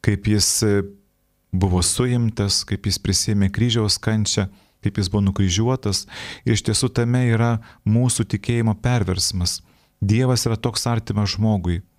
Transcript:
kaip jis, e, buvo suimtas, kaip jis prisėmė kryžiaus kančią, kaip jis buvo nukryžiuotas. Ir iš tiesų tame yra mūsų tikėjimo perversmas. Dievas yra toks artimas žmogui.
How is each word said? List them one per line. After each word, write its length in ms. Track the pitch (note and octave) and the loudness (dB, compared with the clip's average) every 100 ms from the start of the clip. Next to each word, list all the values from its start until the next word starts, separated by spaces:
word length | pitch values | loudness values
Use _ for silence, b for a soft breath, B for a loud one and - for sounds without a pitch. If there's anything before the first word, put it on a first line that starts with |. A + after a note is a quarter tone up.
kaip 260 | - G2+ G#2 | 0 0 0
jis, 220 | G#2 - - | 0 2 0
e, 160 | A2 G2+ G2 - _ _ _ _ _ | 2 0 -2 -12 _ _ _ _ _
buvo 260 | F#2 F#2+ F2+ | 0 2 2
suimtas, 800 | E2+ - B2 B2 A#2 - G2+ - | 0 0 0 0 0 0 -2 -2
kaip 240 | - G2+ G#2 | -4 -6 -4
jis 80 | F#2+ | -4
prisėmė 540 | - F#2+ - G2+ F#2+ | -2 -2 0 2 2
kryžiaus 460 | G2 A#2+ A#2+ G#2+ - | 2 0 0 0 -2
kančią, 460 | - A2 G#2 - G2 B B B | 0 0 0 0 -2 B B B
kaip 160 | G2+ G2+ | -4 -2
jis 120 | F2+ | -2
buvo 100 | G#2 G2 | 2 2
nukryžiuotas. 800 | F#2+ G2 F2 A2+ C3 G#2 G2 - B B B | 2 0 2 0 0 -2 -4 -6 B B B
Ir 140 | - A2 | -2 0
iš 80 | - | 0
tiesų 240 | G#2+ A#2+ | 0 0
tame 320 | - A#2 B2 B2 | 0 2 2 2
yra 300 | A2+ A#2 A2+ B B - | 2 2 0 B B 0
mūsų 400 | A2+ B2 - A2 | 2 2 0 -2
tikėjimo 420 | G#2 - A#2 A2+ G#2 | -2 -2 0 0 0
perversmas. 760 | B2 B2 F#2 F#2 - F#2 F2+ - b b b _ | 0 0 0 -2 -2 -2 -4 -4 b b b _
Dievas 400 | G2+ A2 B2+ B2 A#2 | 0 2 2 2 0
yra 100 | A2+ | -2
toks 300 | A#2+ - B2 | -2 -2 -2
artimas 460 | A#2 - G#2 G#2 - | -2 -2 -2 -2 0
žmogui. 460 | A2 G#2 F2 F2 - | 0 2 0 -2 -6